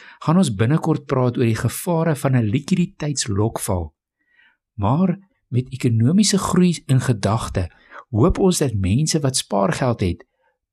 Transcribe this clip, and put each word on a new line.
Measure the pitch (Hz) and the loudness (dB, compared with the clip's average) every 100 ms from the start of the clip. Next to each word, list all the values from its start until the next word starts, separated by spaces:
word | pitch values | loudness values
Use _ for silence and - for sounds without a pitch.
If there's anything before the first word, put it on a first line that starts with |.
| - - | -18 -8
gaan | - 170 | 0 2
ons | 156 95 | 2 0
binnekort | 110 156 - 151 - | 0 0 0 -2 0
praat | 131 127 120 | 0 0 2
oor | 117 | 0
die | 110 | 0
gevare | 117 - - 165 165 143 | -2 -4 -4 0 0 0
van | 139 127 | 0 2
'n | 110 | 2
likwiditeitslokval. | 120 - 175 175 - 151 139 - 98 110 - - 92 80 - _ _ _ _ _ _ _ - | -2 0 0 0 -4 -6 -4 -4 0 -2 -2 -4 -4 -4 -12 _ _ _ _ _ _ _ -4
Maar | 101 139 190 170 _ _ _ | -2 0 0 -2 _ _ _
met | 123 127 | -4 -4
ekonomiese | 131 131 113 117 185 208 196 | -4 0 2 2 4 2 0
groei | - 180 180 160 - | 0 2 2 0 0
in | 131 | 0
gedagte, | 127 113 101 113 - - 87 - _ - - | 2 -2 0 -2 -2 -4 -6 -8 _ -20 -6
hoop | 104 160 - | 0 2 4
ons | 190 175 | 2 2
dat | 143 | -2
mense | 104 92 110 156 160 | -2 0 0 0 0
wat | 143 131 | 0 -4
spaargeld | - 202 196 - 131 117 | -4 -2 0 0 -2 0
het, | 95 87 - _ _ _ _ | -2 -4 -10 _ _ _ _